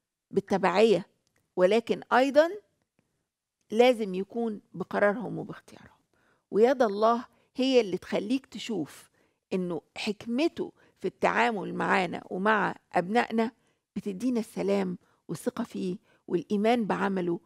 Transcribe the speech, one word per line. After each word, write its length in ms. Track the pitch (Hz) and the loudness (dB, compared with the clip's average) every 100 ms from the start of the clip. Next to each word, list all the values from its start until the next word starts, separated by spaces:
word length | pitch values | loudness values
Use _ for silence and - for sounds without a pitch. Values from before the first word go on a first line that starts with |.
| _ _ _ | _ _ _
بالتبعية، 760 | 202 - 196 185 180 226 175 - _ _ _ _ - | -4 -2 0 2 4 4 4 0 _ _ _ _ 2
ولكن 460 | 180 226 - 175 - | 4 4 0 -6 2
أيضًا 360 | 240 277 269 330 415 - _ _ _ _ _ _ _ _ _ _ | 2 4 4 2 -2 -16 _ _ _ _ _ _ _ _ _ _
لازم 420 | 214 247 226 208 | 4 6 4 -2
يكون 480 | 185 196 233 233 208 - | -4 -6 -6 -6 -6 -12
بقرارهم 640 | 175 - 196 208 254 170 - | -12 -6 0 2 0 -6 -8
وباختيارهم. 600 | - - - - - _ _ _ _ _ _ | -10 -14 -20 -20 -20 _ _ _ _ _ _
ويد 300 | 196 233 269 | 2 4 4
الله 440 | 226 202 220 233 - _ _ - | 0 2 2 2 -4 _ _ -2
هي 260 | 262 254 | 2 4
اللي 160 | 202 180 | 2 -4
تخليك 480 | - 185 202 262 - | -4 -4 -2 -4 -6
تشوف 640 | 208 - 196 139 - - _ _ _ _ | -14 -8 -6 -6 -10 -20 _ _ _ _
إنه 280 | 185 175 165 - - | -6 -4 -6 -10 -8
حكمته 760 | 220 202 233 233 330 - - - _ _ | -6 -6 -6 -2 0 -2 -8 -10 _ _
في 80 | 185 | -10
التعامل 640 | - 190 190 240 208 175 180 | -2 0 2 0 0 -6 -4
معانا 480 | 175 196 175 175 - | 0 0 0 -6 -10
ومع 460 | 185 208 214 175 - _ | -2 0 2 0 -4 _
أبنائنا 580 | 180 175 233 - 226 226 - _ _ _ 202 | -2 0 -2 0 -2 -2 -6 _ _ _ -10
بتدينا 440 | 208 185 247 240 | -8 -6 -4 -2
السلام 580 | 214 190 185 202 185 180 _ _ - | -4 -4 -2 0 -2 -6 _ _ -12
والثقة 360 | 175 247 - | -8 -6 -6
فيه 340 | 233 202 190 185 - _ - | -8 -6 -6 -8 -12 _ -6
والإيمان 580 | 175 - 208 214 247 185 | -4 -2 0 2 2 0
بعمله 540 | 175 196 190 175 170 | -2 -2 -2 -2 -4